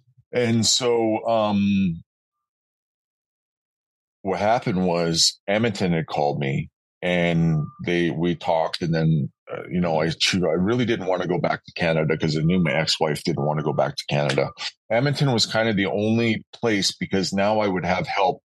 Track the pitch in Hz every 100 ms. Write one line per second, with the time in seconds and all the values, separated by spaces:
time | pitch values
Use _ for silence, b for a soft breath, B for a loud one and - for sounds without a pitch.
0 | _ _ _ 123 117 117 107 - 123 117
1 | 113 110 113 113 107 101 101 98 95 85
2 | - _ _ _ _ _ _ _ _ _
3 | _ _ _ _ _ _ _ _ _ _
4 | _ _ 98 90 104 123 131 92 90 85
5 | 85 82 - - - 104 117 98 95 85
6 | 78 - 73 - 69 - - _ _ _
7 | 90 87 85 82 82 78 73 - - 87
8 | 85 76 87 82 - 80 82 - 80 82
9 | 80 78 67 - - - - 90 87 80
10 | 82 76 - 95 87 82 92 123 113 107
11 | 90 90 87 90 82 78 - - 85 80
12 | 78 80 80 78 78 92 80 71 78 -
13 | 80 73 - 71 73 76 76 71 69 -
14 | - 71 71 69 67 B B - - 110
15 | 143 139 139 113 - 113 113 98 95 101
16 | 107 113 117 110 - - 120 104 92 -
17 | 90 95 87 98 101 110 104 92 85 92
18 | 85 - 95 -